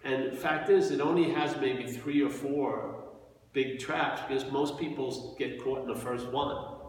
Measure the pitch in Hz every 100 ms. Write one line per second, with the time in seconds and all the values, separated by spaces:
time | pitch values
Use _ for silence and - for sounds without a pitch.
0 | 135 131 131 - 160 156 - 190 156 139
1 | 147 175 156 - 147 135 135 123 120 123
2 | 147 143 139 - 139 143 127 120 - -
3 | - - - - - 135 131 127 - 160
4 | 143 - - 131 - 139 147 - 156 -
5 | 127 127 - - 120 120 131 135 127 117
6 | 120 120 123 - 143 139 - -